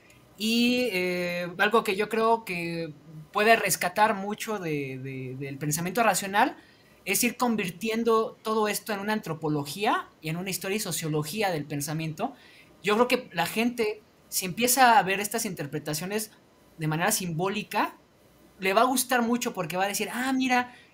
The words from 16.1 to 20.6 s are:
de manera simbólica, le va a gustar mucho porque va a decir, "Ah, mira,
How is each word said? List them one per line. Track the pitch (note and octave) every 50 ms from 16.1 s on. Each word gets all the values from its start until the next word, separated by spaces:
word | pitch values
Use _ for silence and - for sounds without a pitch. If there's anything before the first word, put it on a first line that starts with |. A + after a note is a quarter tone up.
| G#3 A3 G#3+ - - - _ _ _ _ _ _ _ -
de | D#3+ D#3
manera | D#3 D#3+ F3 G#3+
simbólica, | G#3+ - F#3+ F3 D#3+ D#3 F#3 G3 G3+ G#3 F#3+ - - G#3+ D4 F4 - - _ _ _ _ _ _ _ _ - - _ -
le | F#3+ F#3+
va | G3 A3
a | A#3+
gustar | B3+ C4+ B3 - - B3+ B3
mucho | A#3 A3+ A#3+ A#3+ - A#3+
porque | - F#3+ F3+ D3+ F3+
va | F#3 G3
a | G3+
decir, | G3 G#3 G3+ -
"Ah, | G3+ A#3+ B3+ C4+
mira, | C4 C4 C4 B3+ B3+ B3